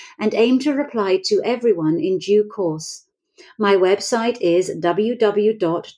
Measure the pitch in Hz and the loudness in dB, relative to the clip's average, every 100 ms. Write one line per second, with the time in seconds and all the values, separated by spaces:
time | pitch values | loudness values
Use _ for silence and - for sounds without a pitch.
0 | - - 214 - 233 254 285 277 285 233 | -20 -6 -2 2 2 2 0 -2 -2 -2
1 | 196 185 - 202 208 247 240 175 156 165 | 0 0 0 -2 0 0 0 2 0 0
2 | 185 185 175 208 208 208 175 156 - - | -2 -2 0 0 0 -2 -4 -4 -10 -16
3 | _ _ _ _ - - 208 196 185 202 | _ _ _ _ -16 -2 2 4 4 2
4 | - 233 233 240 175 175 180 165 170 170 | 0 -2 -2 -2 0 0 0 -2 -2 0
5 | 220 233 208 208 208 220 170 165 - | -2 0 0 2 0 0 -2 -2 -6